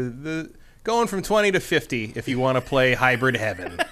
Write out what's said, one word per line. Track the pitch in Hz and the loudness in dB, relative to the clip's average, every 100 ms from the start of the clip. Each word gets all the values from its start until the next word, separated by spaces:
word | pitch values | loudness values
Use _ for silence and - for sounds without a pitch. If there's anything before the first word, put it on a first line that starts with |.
| 127 | -4
the | 123 151 160 156 - - - | -8 -8 -6 -8 -16 -20 -10
going | - 233 240 | -2 0 0
from | 196 | -2
twenty | - 214 208 | 0 2 4
to | 185 | 2
fifty | - 156 - 123 107 - | 0 -2 0 -6 -4 -8
if | 135 | -4
you | 123 | 0
wanna | 131 131 | 2 0
play | - 135 127 | 2 2 4
Hybrid | 120 127 120 131 117 | 4 2 4 2 0
Heaven. | 110 - 92 - - | -4 -4 -10 -6 -4